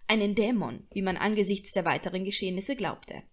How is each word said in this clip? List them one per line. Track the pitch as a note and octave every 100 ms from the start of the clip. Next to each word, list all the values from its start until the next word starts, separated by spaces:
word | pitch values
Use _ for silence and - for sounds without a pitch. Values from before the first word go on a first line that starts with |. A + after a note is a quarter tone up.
| -
einen | G#3+ G3+
Dämon, | G3+ G#3 A#3+ C3+ - -
wie | G3+
man | F#3+ F3+
angesichts | G#3 G#3+ G3 G3 -
der | F#3+
weiteren | E3+ C#3 E3+ F#3
Geschehnisse | F#3+ G3 F#3+ F3+ - B3
glaubte. | E3+ - - - -